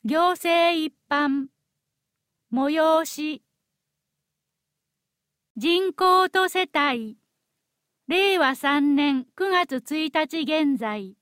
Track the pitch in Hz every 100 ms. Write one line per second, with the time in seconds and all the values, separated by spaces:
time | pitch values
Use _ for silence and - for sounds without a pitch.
0 | 214 311 349 359 339 339 339 330 311 _
1 | _ 285 294 277 277 _ _ _ _ _
2 | _ _ _ _ _ 240 277 311 320 320
3 | 320 - 302 302 _ _ _ _ _ _
4 | _ _ _ _ _ _ _ _ _ _
5 | _ _ _ _ _ - 269 359 381 -
6 | 370 370 370 381 370 370 370 302 285 247
7 | 220 214 _ _ _ _ _ _ _ _
8 | - 349 392 370 277 262 277 285 285 285
9 | 285 269 247 - 381 359 349 262 - 311
10 | 311 311 311 330 294 311 294 269 220 208
11 | 190 -